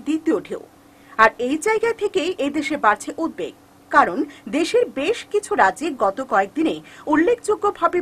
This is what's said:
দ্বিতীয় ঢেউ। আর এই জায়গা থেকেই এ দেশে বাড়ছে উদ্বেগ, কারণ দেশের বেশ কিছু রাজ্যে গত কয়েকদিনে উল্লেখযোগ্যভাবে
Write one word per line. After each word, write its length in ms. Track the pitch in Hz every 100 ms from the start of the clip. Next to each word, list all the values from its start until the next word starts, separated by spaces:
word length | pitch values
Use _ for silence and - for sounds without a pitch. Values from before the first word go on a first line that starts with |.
| 262
দ্বিতীয় 320 | 311 330 -
ঢেউ। 220 | - - - - - - - -
আর 120 | 220 - 247
এই 100 | 311 427
জায়গা 240 | 440 466 453
থেকেই 300 | 403 381 330 -
এ 40 | 277
দেশে 260 | 302 285 294
বাড়ছে 260 | 214 208 - -
উদ্বেগ, 300 | 330 - 147 - - - -
কারণ 280 | 302 185 190 311 - - 262
দেশের 280 | 330 480 480 240
বেশ 200 | 302 466 -
কিছু 200 | 415 - 277
রাজ্যে 260 | 190 - 330 262
গত 160 | 202 196 -
কয়েকদিনে 420 | 214 196 285 320 156 - - -
উল্লেখযোগ্যভাবে 920 | 302 349 480 - 415 403 - 339 349